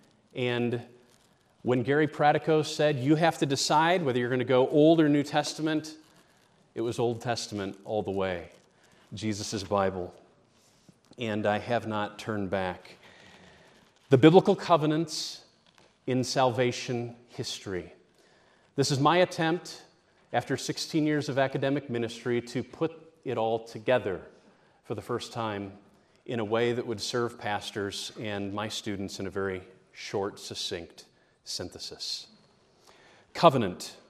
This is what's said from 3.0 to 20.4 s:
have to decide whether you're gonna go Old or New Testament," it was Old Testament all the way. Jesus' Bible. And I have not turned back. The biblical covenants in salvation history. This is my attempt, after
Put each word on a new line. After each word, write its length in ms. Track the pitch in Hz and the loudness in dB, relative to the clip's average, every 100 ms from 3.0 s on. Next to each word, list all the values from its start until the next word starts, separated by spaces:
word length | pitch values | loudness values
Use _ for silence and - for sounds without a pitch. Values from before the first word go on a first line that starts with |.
| 131 | 2
have 240 | 156 165 - | 4 4 2
to 80 | 147 | -2
decide 580 | 135 - 156 165 185 | 0 2 4 4 2
whether 140 | 147 123 | 2 0
you're 100 | 120 | 0
gonna 140 | 127 | -2
go 240 | 123 127 131 | 2 4 4
Old 340 | 151 156 165 | 6 6 8
or 80 | 151 | 6
New 140 | 147 | 4
Testament," 720 | 143 156 147 - 156 156 151 - _ _ _ _ _ _ _ | 2 -2 -2 -4 -2 -2 -6 -16 _ _ _ _ _ _ _
it 60 | - | -6
was 180 | 117 117 | -4 0
Old 220 | 117 113 | -2 -2
Testament 580 | 123 117 - 104 98 98 | -4 -4 -4 -6 -6 -8
all 180 | - 107 | -6 -4
the 80 | 101 | -2
way. 380 | 98 95 87 92 - _ _ _ _ _ | -2 -2 -2 -8 -20 _ _ _ _ _
Jesus' 500 | 101 110 101 104 107 | -6 -4 -4 -6 -8
Bible. 500 | 92 101 95 92 90 - _ _ _ _ _ _ - _ _ - | -2 0 0 -2 -8 -12 _ _ _ _ _ _ -20 _ _ -8
And 260 | 117 107 104 | -4 0 0
I 120 | 104 | 0
have 280 | 117 120 107 | 0 -2 -2
not 320 | 107 104 - | -4 -4 -8
turned 320 | - 107 95 | -6 -4 -2
back. 460 | 98 92 87 - - - - - - - - - - _ _ _ | -2 -2 -6 -14 -20 -20 -20 -20 -20 -20 -20 -20 -20 _ _ _
The 80 | 131 | 8
biblical 380 | 156 180 196 185 | 10 10 8 2
covenants 840 | - 165 156 156 165 - - - - _ _ _ _ _ - | 4 2 4 0 -2 -6 -8 -12 -20 _ _ _ _ _ -2
in 160 | 127 | 0
salvation 880 | 123 143 131 117 123 120 - 120 120 - - | 0 2 2 4 0 0 -4 -4 -6 -12 -16
history. 640 | - 117 - 104 90 87 - _ _ _ _ _ _ _ | -10 -10 -8 -6 -8 -8 -18 _ _ _ _ _ _ _
This 160 | - 135 | -2 0
is 80 | 135 | 2
my 200 | 147 170 | 4 4
attempt, 640 | 180 - 165 175 - - - _ _ _ _ | 2 2 -2 -2 -6 -18 -20 _ _ _ _
after 240 | 120 | -4